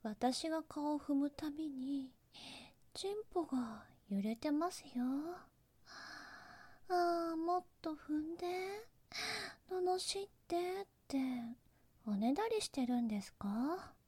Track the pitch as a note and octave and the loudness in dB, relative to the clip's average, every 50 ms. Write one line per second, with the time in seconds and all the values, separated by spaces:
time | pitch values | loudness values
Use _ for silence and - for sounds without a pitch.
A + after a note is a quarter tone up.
0 | - A3 G#3+ - - B3 B3+ - - D#4+ D#4+ D#4+ D#4 - - D4+ D4 D4 D4+ D4 | -6 -6 -4 2 2 2 2 2 0 0 -2 -2 -4 -4 -6 -2 0 0 0 0
1 | - - D4 C#4 C#4+ D4 C#4+ - D#4 D4+ C#4+ D4+ D#4+ D#4 C#4 C4 B3+ C4+ C#4+ C#4 | 0 2 2 2 2 2 -2 -4 -6 -6 -4 -4 -4 -4 -4 -4 -4 -2 -2 -2
2 | C4 C4 - _ _ _ _ - - - - - - - - _ - - _ - | -4 -6 -12 _ _ _ _ -18 -16 -14 -14 -16 -16 -18 -20 _ -20 -14 _ -4
3 | - G4 G4+ G#4+ A4 - - F4+ E4 - C4+ B3+ A#3+ A3+ A3 G#3+ - - - - | -4 -2 -2 -2 -6 -2 0 0 0 2 0 0 0 -2 -6 -10 -14 -18 -20 -20
4 | _ - G3+ G3 G3 A3 A#3 A#3 - D4+ D4 D4 E4 F4+ F#4 - - C#4 - B3 | _ -2 0 0 2 2 0 0 0 2 2 4 2 0 -2 -4 -12 -6 -4 -2
5 | B3 B3+ C4 C#4 D4+ E4 F4+ F4+ - - _ _ _ _ _ - - - - - | 0 2 0 0 -2 -2 -6 -8 -10 -18 _ _ _ _ _ -20 -20 -18 -16 -14
6 | - - - - - - - - - - - - - - - - - - F#4 F4+ | -14 -12 -12 -14 -14 -14 -16 -16 -16 -16 -18 -18 -18 -18 -18 -18 -2 2 6 6
7 | F4 F4 E4+ E4+ E4+ E4 E4 D#4+ E4 E4+ F4 F4+ F4+ - - - - D#4+ D#4 D4 | 6 6 6 4 2 0 0 0 2 4 2 2 2 -2 -18 -6 -6 -6 -6 -6
8 | - - D4+ D4+ D#4 D#4+ E4+ E4+ F4+ F4 F4+ F#4 F#4 F#4+ G4+ G#4 A4+ - - - | -2 0 0 0 0 -2 -4 -4 -2 0 0 0 -2 -2 -4 -8 -10 -14 -20 -20
9 | - _ - - - - - - - - - - _ - F#4 F#4 F4+ F4+ F#4 F#4 | -20 _ -8 -6 -4 -2 -2 -4 -4 -8 -10 -14 _ -4 0 2 4 4 4 2
10 | - - - G4 G4 - - _ _ _ E4+ F4 F4 F4+ F#4 G4 G4+ - _ _ | 2 -2 -2 -4 -4 -8 -10 _ _ _ 0 2 2 0 -2 -4 -6 -8 _ _
11 | _ _ C#4 C4+ C4 C4 B3+ B3 A#3 A#3 A#3+ - _ - _ _ _ - _ - | _ _ 2 2 2 2 0 -2 -4 -6 -8 -12 _ -20 _ _ _ -20 _ -10
12 | - A3 G#3 G3 G#3 A#3+ C#4 E4+ G#4+ A4+ A4+ G#4+ - - - C#4+ B3+ A#3+ B3 A#3+ | -2 0 2 4 4 4 4 4 4 2 2 2 0 0 0 0 2 4 4 2
13 | A#3+ A3+ G#3+ G#3 G3 - - - - G3+ G3+ A3 B3 D4 E4+ F#4 - - - _ | 2 2 0 -2 -2 -4 -8 -4 -2 0 2 2 2 2 0 -2 -4 -10 -16 _
14 | _ | _